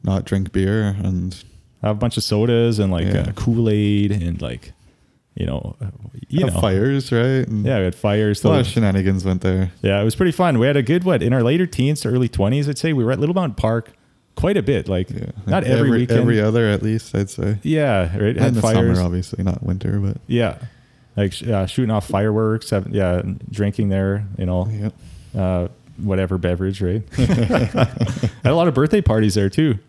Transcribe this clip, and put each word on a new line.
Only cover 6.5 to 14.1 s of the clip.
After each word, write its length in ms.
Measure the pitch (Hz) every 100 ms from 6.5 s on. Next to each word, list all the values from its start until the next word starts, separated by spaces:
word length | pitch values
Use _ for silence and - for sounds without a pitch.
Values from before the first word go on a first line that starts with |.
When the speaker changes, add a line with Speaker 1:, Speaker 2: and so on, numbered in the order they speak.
| 87
Speaker 2:
know. 60 |
Speaker 1:
fires, 500 | 107 95 123 139 131
right? 360 | 117 123 135 127
And 160 | 110 123
Speaker 2:
Yeah, 120 | 123
we 40 |
had 100 | 92
fires. 500 | 87 104 104 107 104
Speaker 1:
a 40 | 113
lot 60 | 147
Speaker 2:
So 40 |
Speaker 1:
of 60 | 117
shenanigans 560 | 117 104 95 95 95
went 180 | 92 92
there. 300 | 98 92 92 -
Speaker 2:
yeah, 180 | 101 101
it 20 | 110
was 100 | -
pretty 160 | 180
fun. 260 | 156 180 123
We 80 | 127
had 120 | 143
a 40 |
good, 220 | 117 175
what, 180 | 180 143
in 120 | 107
our 100 | 131
later 240 | 117 165 185
teens 340 | - 131 151
to 80 | -
early 180 | 127 120
twenties, 380 | - 101 139 143
I'd 120 | 135
say 140 | 165
we 100 | 147
were 80 | 113
at 80 | 131
Little 160 | 147 180
Mountain 200 | 165 101
Park 360 | 117 117 - _ _